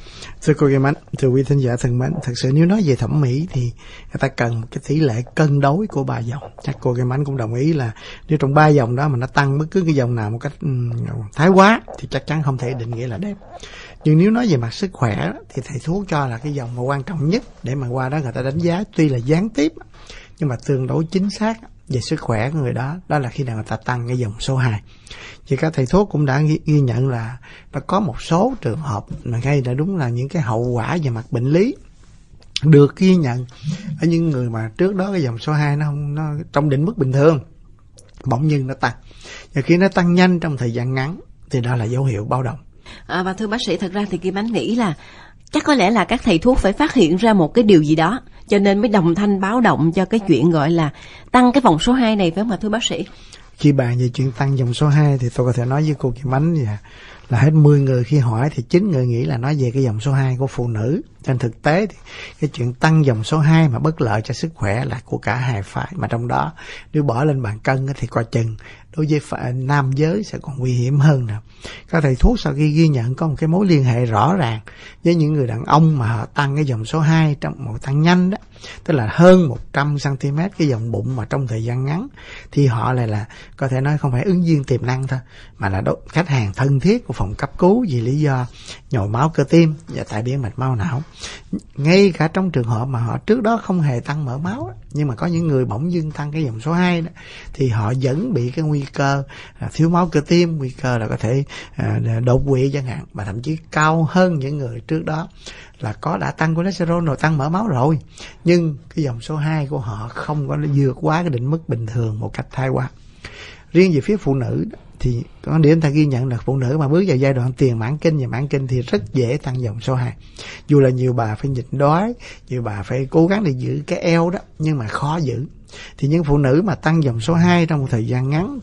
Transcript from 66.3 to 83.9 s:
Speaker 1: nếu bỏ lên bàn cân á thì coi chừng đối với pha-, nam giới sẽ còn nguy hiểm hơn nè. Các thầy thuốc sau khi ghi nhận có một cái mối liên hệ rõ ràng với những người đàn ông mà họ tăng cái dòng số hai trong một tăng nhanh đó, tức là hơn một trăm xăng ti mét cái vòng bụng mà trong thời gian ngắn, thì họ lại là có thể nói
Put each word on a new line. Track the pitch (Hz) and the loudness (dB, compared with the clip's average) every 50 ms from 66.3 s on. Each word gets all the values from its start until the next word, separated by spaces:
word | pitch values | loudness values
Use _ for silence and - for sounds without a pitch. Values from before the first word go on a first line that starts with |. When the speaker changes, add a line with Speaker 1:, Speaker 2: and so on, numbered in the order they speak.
| 127 131 139 156 - - - - - - - - - | -2 -2 -2 -2 -6 -10 -16 -18 -18 -18 -16 -4 -2
Speaker 1:
nếu | 156 147 | 0 0
bỏ | 139 113 117 143 | 0 0 0 0
lên | 156 143 135 123 | 0 0 0 -2
bàn | 104 104 110 | -4 -6 -4
cân | - - 131 131 135 | -2 -2 -2 0 -2
á | 135 139 | -4 -6
thì | - - | -6 -8
coi | 120 - 120 117 | -4 -4 -4 -4
chừng | - - 120 117 113 110 - - - - - - - - | -2 -2 -2 -2 -2 -6 -10 -14 -18 -20 -20 -20 -12 -6
đối | - 156 | -4 -2
với | 147 151 147 | 0 0 -2
pha-, | - - - - 135 127 123 131 131 | -2 -4 -8 -6 -6 -6 -4 -4 -2
nam | 131 143 147 139 135 135 | 0 0 0 2 0 0
giới | 135 151 160 175 208 208 | 0 0 0 0 -2 -4
sẽ | - - - - | -6 -10 -10 -10
còn | - 135 120 | -10 -8 -4
nguy | 123 127 123 | -2 -2 0
hiểm | 123 120 127 143 143 | 0 0 2 2 4
hơn | 139 156 147 135 123 | 6 6 6 4 0
nè. | 110 104 107 - - - - - - - - - - | -4 -6 -8 -10 -14 -20 -20 -18 -18 -18 -18 -10 -4
Các | - 139 135 | -2 0 2
thầy | 139 131 | 2 2
thuốc | 120 - 208 247 220 | 4 4 4 4 2
sau | - 156 139 | 0 -2 0
khi | 139 151 151 | 2 2 2
ghi | 147 156 165 160 | 4 4 4 4
nhận | 147 127 113 120 131 | 4 2 -2 -2 -2
có | - 165 160 | -2 -2 -2
một | 139 123 | -2 -2
cái | 165 156 | 0 0
mối | 160 180 214 | 2 2 4
liên | 190 175 143 135 | 4 4 4 4
hệ | 123 117 117 123 | 4 2 2 2
rõ | 120 110 101 107 143 180 | 2 2 2 4 4 2
ràng | 196 151 113 113 107 104 - - - - - - - - | 2 0 0 -2 -4 -8 -14 -20 -20 -20 -20 -20 -2 0
với | 165 175 | 2 2
những | 170 156 147 156 | 4 2 2 2
người | 151 135 | 0 -2
đàn | 113 113 113 - | -2 -4 -6 0
ông | - 135 151 160 160 156 139 | 4 4 6 6 6 4 2
mà | 117 | 0
họ | 107 117 107 101 | 0 -2 -2 -4
tăng | - - - 143 139 139 | -4 -4 -2 -2 0 0
cái | 147 156 | -2 -2
dòng | 139 127 110 110 | -2 -2 -4 -4
số | 113 - 160 | -4 -2 0
hai | 156 147 160 165 160 151 147 135 | 2 4 4 4 4 2 0 -2
trong | - 147 - - | -4 -8 -8 -8
một | 131 117 107 113 - | -8 -8 -8 -8 -6
tăng | 139 135 147 156 | -2 0 2 4
nhanh | 170 180 180 180 180 | 4 4 4 4 2
đó, | 196 - - - - - - - - - - | 0 -4 -8 -14 -20 -20 -20 -18 -18 -10 -4
tức | - 160 | -2 0
là | 139 113 107 - | 0 0 0 4
hơn | - 170 180 185 185 175 143 | 6 8 10 10 8 6 4
một | 117 107 - - - | -2 -6 -10 -6 -4
trăm | 143 139 147 147 143 | -2 -2 0 -2 -2
xăng | - 147 139 | -2 -4 -4
ti | 127 - 139 | -2 -2 -2
mét | 143 151 170 202 - - | -2 -2 -2 -4 -2 0
cái | 170 147 | 0 0
vòng | 127 107 113 117 110 | 0 -2 -2 -4 -4
bụng | 104 107 123 131 | -4 -4 -4 -4
mà | 123 107 | -6 -4
trong | - - 139 139 | -4 -4 -4 -2
thời | 120 113 110 113 | -2 -4 -4 -4
gian | 117 120 123 131 | -4 -2 -2 -2
ngắn, | 139 151 170 233 285 - - - - - - - - - | -2 -2 -4 -6 -8 -12 -18 -20 -20 -20 -20 -20 -4 0
thì | 143 143 | 2 2
họ | 131 113 117 113 120 127 | 4 2 2 0 0 0
lại | 127 120 110 | 0 0 -2
là | 107 107 107 - - - - - - | -2 -4 -4 -8 -12 -18 -20 -20 -8
có | - 135 131 | -6 -4 -2
thể | 131 131 | -2 -2
nói | 131 143 | 0 0